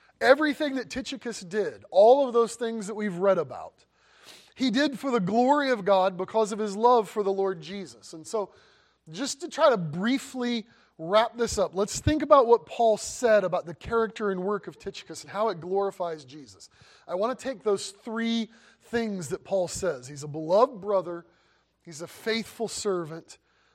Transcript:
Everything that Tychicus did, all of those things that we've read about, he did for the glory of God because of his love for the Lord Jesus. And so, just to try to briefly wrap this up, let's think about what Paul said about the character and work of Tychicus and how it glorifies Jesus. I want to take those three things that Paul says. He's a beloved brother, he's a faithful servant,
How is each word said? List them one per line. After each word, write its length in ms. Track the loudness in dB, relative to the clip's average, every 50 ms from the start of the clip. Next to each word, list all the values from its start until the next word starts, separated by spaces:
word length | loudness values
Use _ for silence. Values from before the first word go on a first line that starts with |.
| _ _ _ _
Everything 540 | 4 6 6 6 4 0 -2 -2 -4 -4 -4
that 140 | -6 -8 -6
Tychicus 520 | -8 -10 -8 -8 -12 -10 -10 -10 -10 -10
did, 440 | -12 -8 -6 -4 -4 -4 -6 -10 -16 0
all 360 | 4 8 8 8 8 8 4 2
of 60 | 2
those 220 | 2 0 0 -2
things 320 | -6 -6 -6 -6 -6 -8 -8
that 80 | -6
we've 220 | -6 -6 -6 -4 0
read 200 | 2 2 2 2
about, 480 | 0 -4 -8 -12 -14 -16 -18 _ _ _ _ _ _ _ _ _ -20 -20 -20 -20 -20 _ _
he 160 | -4 -2 0
did 280 | 2 2 0 0 -2 -4
for 120 | -4 -2
the 100 | -2 0
glory 500 | 0 0 2 2 2 4 2 2 2 0
of 140 | -2 -2 2
God 320 | 2 4 4 4 2 0 -4
because 340 | -8 -2 0 0 0 0
of 80 | -2 -4
his 160 | -6 -6 -4
love 340 | 2 4 4 6 4 2 0
for 140 | -4 -4 -2
the 80 | -2
Lord 300 | -2 0 -2 -2 -4 -6
Jesus. 520 | -10 -12 -12 -12 -12 -14 -16 -20 -20 -18 -18
And 140 | -18 -12 -6
so, 240 | -6 -4 -6 -6 _ _ _ _ _ _ _ _ _ _ _ -18
just 300 | -10 -8 -8 -8 -8 -10
to 60 | -10 -10
try 220 | 0 4 4 6
to 80 | 6 4
briefly 880 | 0 -4 -4 -2 0 0 0 -2 -4 -8 -8 -6 -4 -2 -4 -4 -6 -10 _ _ _ _ _ -14
wrap 380 | -4 2 2 4 4 2 0 -4
this 200 | -4 -2 0 0
up, 160 | -2 0 0
let's 260 | -2 -2 -2 -4 -2
think 200 | 0 0 0 0
about 240 | 4 6 8 8 8
what 200 | 8 6 4 4
Paul 320 | -2 -2 2 4 4 4 2
said 480 | -2 -8 -8 -2 2 4 4 4 4
about 200 | 2 -2 -2 -4
the 80 | -6 -12
character 580 | -14 -8 -4 0 0 0 -2 -2 -4 -4 -4
and 120 | -2 -2 -2
work 240 | -4 -4 -4 -6 -10
of 100 | -16 -14
Tychicus 460 | -14 -14 -14 -14 -16 -14 -16 -16 -14
and 80 | -10
how 160 | -4 -2 -2 -2
it 140 | -2 -4
glorifies 640 | -6 -4 -2 -2 -2 -2 -4 -4 -6 -6 -6 -10 -12
Jesus. 440 | -18 -20 -20 -20 -20 -20 -20 -20 -20 _ _ -20 -20 -20 _ _ -8
I 80 | -4
want 240 | -2 -2 -2 -2 -4
to 40 | -6
take 200 | -8 -8 -4 0
those 280 | 0 0 0 -2 -8
three 580 | -14 -14 _ -8 -6 -4 -2 -2 0 -2 -4 -6 -10 -18 _ _ _ _ _
things 460 | -6 -4 -4 -4 -4 -6 -8 -8 -8
that 160 | -8 -10 -6
Paul 240 | -4 -2 -2 -2 -2
says. 380 | -4 -4 -4 -4 -4 -4 -10 -14
He's 160 | -14 -14 -12
a 40 | -10
beloved 540 | -10 -8 -2 2 4 4 4 4 2 -6
brother, 440 | -4 -2 -2 -2 -2 -4 -10 -12 -14 _ _ _ _ _ _ _ _ _ _ _
he's 200 | _ -20 -16 -16
a 60 | -16 -16
faithful 600 | -16 -10 -6 -4 -4 -4 -4 -8 -8 -8 -8 -8
servant, 720 | -8 -6 -4 -2 -2 -2 -4 -8 -12 -16 -16 _ -20 -20 _ _ _ _ _ _